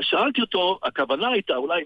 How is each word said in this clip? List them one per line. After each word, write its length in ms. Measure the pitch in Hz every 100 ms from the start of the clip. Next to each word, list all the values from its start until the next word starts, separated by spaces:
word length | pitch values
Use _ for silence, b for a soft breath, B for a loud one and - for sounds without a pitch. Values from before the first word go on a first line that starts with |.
שאלתי 400 | 131 175 262 240
אותו, 380 | 226 190 180 190
הכוונה 440 | 127 - 131 135 233
הייתה, 260 | 240 - 131
אולי 280 | 143 170